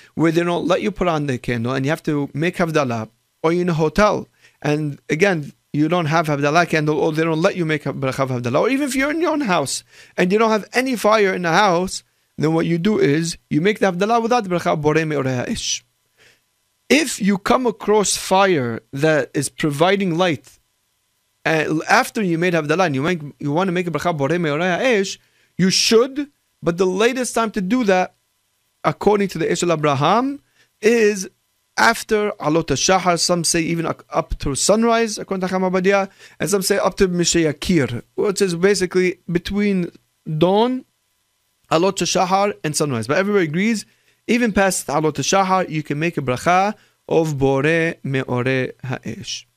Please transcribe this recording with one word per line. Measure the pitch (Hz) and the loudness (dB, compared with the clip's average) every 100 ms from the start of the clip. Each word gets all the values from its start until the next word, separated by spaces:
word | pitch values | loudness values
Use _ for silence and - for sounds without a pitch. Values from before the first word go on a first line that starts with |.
| - | -10
where | - 165 | 0 2
they | 160 | 2
don't | 175 170 143 | 0 0 0
let | 180 | 0
you | 208 | -2
put | 190 180 | -2 0
on | 156 143 | 0 -2
the | 123 | -4
candle | - 120 117 | -4 -4 -2
and | 135 | -2
you | 135 | -2
have | 160 | -2
to | - 147 139 | -2 -4 -4
make | 139 170 180 | -4 -2 -2
Havdalah, | 165 151 131 117 110 _ _ _ | 0 0 0 -4 -8 _ _ _
or | 160 | 0
you're | 175 | 0
in | 180 | 0
a | |
hotel | 160 156 196 208 143 - _ _ _ | 0 0 2 2 0 -6 _ _ _
and | 147 151 151 143 - | -2 -2 -2 -6 -4
again, | 151 196 165 143 - _ | 0 2 0 -4 -14 _
you | 143 156 | -2 0
don't | 180 151 | 0 0
have | 165 156 | 0 0
Havdalah | 143 143 165 170 | 0 2 2 2
candle, | 160 151 151 | 0 0 0
or | 165 | 0
they | 156 | 0
don't | 165 160 | 0 0
let | 190 185 | 0 0
you | |
make | 160 151 | -2 -4
a | 139 | -4
Bracha | 135 131 127 | -4 -4 -2
of | 135 | -2
Havdalah, | 123 123 139 | -2 0 0
or | 214 | 2
even | 269 285 | 0 -2
if | |
you're | 262 285 | -2 -2
in | 311 | 0
your | 330 | -2
own | 302 | 0
house | 240 175 139 - - - - - | 0 -2 -2 -8 -12 -20 -10 -2
and | 180 | 0
you | 208 | 2
don't | 220 | 2
have | 214 - | 0 -2
any | 233 262 | -2 -2
fire | 226 208 220 196 | 0 2 4 2
in | 190 | 0
the | 170 | 0
house, | 170 208 170 185 - - _ _ - | 2 4 2 -2 -8 -16 _ _ -2
then | 151 | 0
what | 165 165 | 2 0
you | 170 | 0
do | 196 208 | 2 2
is | 147 151 170 - - | 2 2 -2 -8 -4
you | 147 | 0
make | 190 214 | 0 2
the | 196 | 0
Havdalah | 175 208 233 | 0 0 0
without | 226 247 | 2 0
the | 196 | 0
Bracha | 175 175 170 | -2 0 0
Borei | 147 156 160 | 2 2 0
Me'orei | 143 131 123 | -2 -2 -2
Ha'esh. | 117 226 - - _ _ _ _ _ _ _ _ _ _ - | -4 -6 -6 -8 _ _ _ _ _ _ _ _ _ _ 0
If | 269 285 - | 2 2 -2
you | 196 190 | 0 0
come | - 254 247 | 2 0 0
across | - - 214 190 - | -2 0 2 2 -4
fire | - 190 196 160 120 113 - | 0 2 4 2 -2 -6 -10
that | 139 156 151 123 | -2 2 2 0
is | 151 135 | -4 -4
providing | - 156 143 175 202 190 165 | -2 -2 2 2 2 0 0
light, | 185 143 - _ _ _ _ _ _ _ _ _ | 0 -2 -8 _ _ _ _ _ _ _ _ _
uh, | 151 160 147 156 - | -2 0 0 -2 2
after | 208 262 240 | 2 2 -2
you | 185 160 | -2 0
made | 180 | 0
Havdalah | 170 147 165 180 | 0 0 0 0
and | |
you | 131 | 0
make, | 160 180 147 - | -2 -4 -8 -8
you | 143 | -4
want | 156 190 | -2 0
to | |
make | 175 175 | -2 -4
a | |
Bracha | 151 175 165 | -4 -2 -2
Borei | 180 175 | 0 0
Me'orei | 160 147 185 180 | 0 -2 -2 0
Ha'esh, | 254 208 196 - _ _ _ - | 0 0 -2 -8 _ _ _ -2
you | 185 | 0
should, | - - 226 269 269 285 _ _ _ | 2 4 4 4 -2 -8 _ _ _
but | 160 175 | -2 0
the | 185 | 0
latest | 185 240 262 233 | 2 0 0 -2
time | 233 226 | -2 -2
to | 220 | -2
do | 185 254 | 0 0
that, | 202 185 180 _ _ _ _ _ _ _ | 2 2 0 _ _ _ _ _ _ _
according | 165 147 202 208 196 | -4 0 2 2 0
to | 160 | -2
the | |
Eshel | 156 175 175 | -2 0 0
Abraham, | 160 151 135 151 220 269 277 _ _ _ _ | 0 0 2 2 2 0 -6 _ _ _ _
is | 208 240 208 202 185 _ _ _ _ - | 2 4 2 0 -8 _ _ _ _ 0
after | 226 226 - 214 208 - | 2 2 -2 -2 -2 -4
Alot | 151 160 156 | 0 0 0
HaShahar, | - - 185 180 170 | 0 2 2 2 0
some | - 175 | 0 0
say | 156 170 | 0 0
even | 160 165 | -2 -4
up, | 160 - - | -4 -8 -8
up | 165 160 - | -6 -6 -6
to | 143 | -4
sunrise, | 135 - 214 233 226 226 214 | -2 2 2 4 2 0 -6
according | - 190 | -8 -6
to | 185 | -4
Chacham | 185 185 | -2 0
Obadia, | 185 185 202 196 - - - | 0 2 2 0 -8 -18 -8
and | 156 | -2
some | 196 | 0
say | 185 196 | 0 0
up | 190 - | 0 2
to | 190 | 0
Mishayakir, | 175 170 170 156 143 - 170 123 117 - | 2 0 2 0 -2 0 2 2 -4 -8
which | - 208 190 | -2 -2 0
is | 196 | -2
basically | 165 190 202 180 185 185 - - | 2 2 2 0 0 0 -2 -4
between | 170 - 196 208 190 170 - _ _ - 156 | -4 -4 -2 0 0 -4 -10 _ _ -6 0
dawn, | 175 202 247 254 - _ _ _ _ _ _ _ - | 2 4 2 -2 -10 _ _ _ _ _ _ _ -2
Alot | 160 185 190 | 0 0 0
HaShahar, | 175 180 180 190 202 - | -2 0 0 0 0 -2
and | 156 | -4
sunrise. | 147 151 117 110 | -2 -2 -2 -2
But | 151 | 0
everybody | 196 202 | 0 0
agrees, | 165 160 220 214 - _ _ _ - | 0 0 0 -2 -6 _ _ _ -2
even | 240 240 | 0 2
past | 196 190 185 - | 2 2 0 -2
Alot | 143 156 | 0 0
HaShahar, | 143 - 196 185 190 175 | -2 0 2 2 0 -2
you | 156 | -6
can | - 147 | -6 -4
make | 170 165 | -4 -4
a | |
bracha | 127 123 170 180 202 214 _ _ - | -4 -2 2 2 2 -4 _ _ -2
of | 160 160 | 0 0
Borei | 139 139 135 147 165 165 170 | 0 0 2 2 0 -2 -4
Me'orei | 135 135 131 123 123 131 127 - | -4 -4 -2 -2 -2 -2 -4 -8
Ha'esh. | 127 123 - 151 - - - | -10 -10 -10 -12 -12 -12 -14